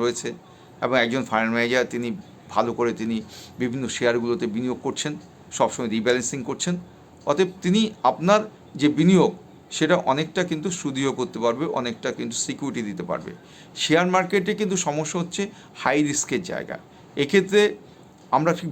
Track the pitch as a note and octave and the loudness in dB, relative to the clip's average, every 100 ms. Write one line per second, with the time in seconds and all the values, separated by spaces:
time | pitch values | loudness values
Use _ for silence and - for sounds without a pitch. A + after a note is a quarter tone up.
0 | A#2+ A#2+ A#2 - - - - - B2 B2+ | 0 -2 -8 -10 -18 -20 -20 -6 0 2
1 | A#2 C3 A#2 A2 A2+ A#2 A#2+ B2+ A#2+ A#2+ | 2 0 0 0 2 0 2 2 0 -2
2 | A#2+ G2 - - - G#2+ A#2 A#2 A#2+ G#2+ | -6 -8 -12 -20 -6 -2 0 2 0 0
3 | A2+ A2 G#2+ - - - B2 C3 A#2 - | -4 -4 -6 -16 -18 -6 -4 -4 -6 0
4 | A#2+ A#2+ A#2+ A#2 A#2 G#2+ B2+ A#2+ C3+ - | 2 2 0 -2 -2 -4 -4 -4 -6 -4
5 | D3+ D3 - - - - A#2+ - A#2+ A2+ | -6 -8 -14 -20 -12 0 0 0 -2 0
6 | A#2 B2 A#2 C#3 B2 C3 F3 F3+ - - | 2 2 0 -6 -6 -6 -4 -4 -6 -20
7 | - - - D3 F3+ - F3+ G#3 G#3+ - | -20 -12 -2 2 2 0 0 2 2 2
8 | B2 - E3+ G#3+ G#3+ - - - D3 A#2+ | 0 2 4 4 2 -12 -16 0 2 4
9 | E3+ F#3 C3 - - - - - D#3+ F3+ | 6 8 6 2 -16 -20 -12 -2 2 2
10 | - C#3 D#3+ F#3+ F3 D#3+ F3+ F3 C#3+ C3 | 2 0 0 -2 -2 -2 -4 -4 -6 -2
11 | C3+ B2+ A#2+ A#2+ A#2 A#2+ E3 - B2 G#2+ | -2 -2 -4 0 0 0 -2 -2 -4 -4
12 | C3 A#2 A#2+ A#2 - C#3 C#3 A2+ G#2 F2+ | -6 -6 -6 -6 -6 -4 -6 -4 -6 -6
13 | F2 E2 - - - - - - - D#3+ | -6 -6 -6 -16 -20 -20 -18 -6 2 4
14 | F3+ F#3 F3+ G3+ F#3 G#3 G#3 F#3 D#3 D3 | 4 2 2 0 0 -2 -2 -2 -2 -4
15 | D#3 F3+ F3 - G3+ - - - B2+ D3 | -4 -4 -6 -4 -6 -8 -20 -4 0 2
16 | D3 C#3+ - B2 F2 - - - - - | 2 -2 -2 -4 -4 -8 -8 -12 -14 -20
17 | - - C#3+ G3 F#3+ G3+ G#3 - - - | -14 -4 2 2 4 4 4 0 -16 -20
18 | - - - C3 D#3+ E3+ E3+ | -20 -20 -2 2 2 0 -4